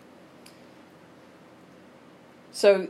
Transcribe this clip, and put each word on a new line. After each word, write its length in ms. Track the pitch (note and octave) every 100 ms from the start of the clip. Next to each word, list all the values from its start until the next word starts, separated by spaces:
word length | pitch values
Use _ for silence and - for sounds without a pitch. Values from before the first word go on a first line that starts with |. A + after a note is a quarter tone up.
| - - - - - - - - - - - - - - - - - - - - - - - - -
so 340 | - G3+ G3